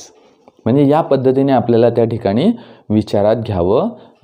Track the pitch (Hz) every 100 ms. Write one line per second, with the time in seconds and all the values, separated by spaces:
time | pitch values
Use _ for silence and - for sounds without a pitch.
0 | - _ _ _ _ _ 110 135 139 151
1 | 160 139 131 135 139 131 - 113 117 120
2 | 113 85 98 107 190 233 - - - 107
3 | 104 107 101 117 117 95 87 120 220 -
4 | - _